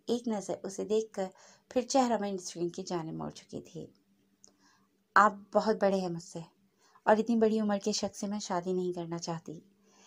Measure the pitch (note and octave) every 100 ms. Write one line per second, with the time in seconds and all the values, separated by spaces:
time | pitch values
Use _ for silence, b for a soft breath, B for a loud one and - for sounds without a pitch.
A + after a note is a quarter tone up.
0 | - A#3+ A#3 G#3 F#3 - F#3+ G3 F#3+ A3
1 | A3 - F#3 b b b - B3+ B3 C#4
2 | B3 G#3+ G3+ F#3+ - E3+ F3 F3 F#3+ F3
3 | D#3+ D#3+ D3+ D3+ - - - D#3+ - _
4 | _ _ _ _ - b b b b _
5 | _ - G#3 G3+ - G#3 G#3 G#3+ G3 F#3+
6 | F3+ E3+ - E3 E3 _ _ b b b
7 | A3+ A3 A3 A3+ A3 A3 G#3 G3+ G#3+ G3+
8 | G3 - G3+ G#3 - F3 F3+ F#3 F3+ F3
9 | E3+ E3+ E3+ E3 - D#3+ - _ b b